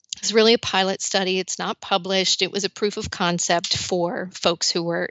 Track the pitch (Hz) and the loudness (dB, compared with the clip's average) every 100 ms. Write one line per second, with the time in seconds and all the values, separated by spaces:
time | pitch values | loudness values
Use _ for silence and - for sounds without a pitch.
0 | _ - 214 220 220 240 - 190 190 190 | _ -8 4 6 8 6 2 0 0 -2
1 | - 196 185 185 180 - 175 - - 190 | -2 -2 0 -2 -4 -6 -6 -8 -2 -2
2 | 185 190 180 - 185 196 185 - 208 220 | 0 0 0 0 -2 -2 -6 -2 -4 -4
3 | 220 - 175 175 - 170 180 - - 180 | -6 -2 0 0 0 0 0 -4 -2 -2
4 | 170 - 185 - 180 170 - 175 170 170 | -2 -4 -10 -2 0 0 0 0 -2 -2
5 | - | -2